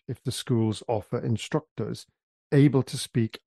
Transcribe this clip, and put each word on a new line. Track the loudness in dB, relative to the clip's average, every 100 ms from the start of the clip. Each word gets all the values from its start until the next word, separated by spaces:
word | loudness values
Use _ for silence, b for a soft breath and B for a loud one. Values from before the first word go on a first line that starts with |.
| -12
if | -8
the | -8
schools | -8 -2 0 2 -2 -4
offer | -6 -4 -6
instructors | -2 -4 -2 -4 -4 -8 -8 -8 -14 _ _ _ _
able | 6 6 4
to | 0 -6
speak | -4 -2 -2 -4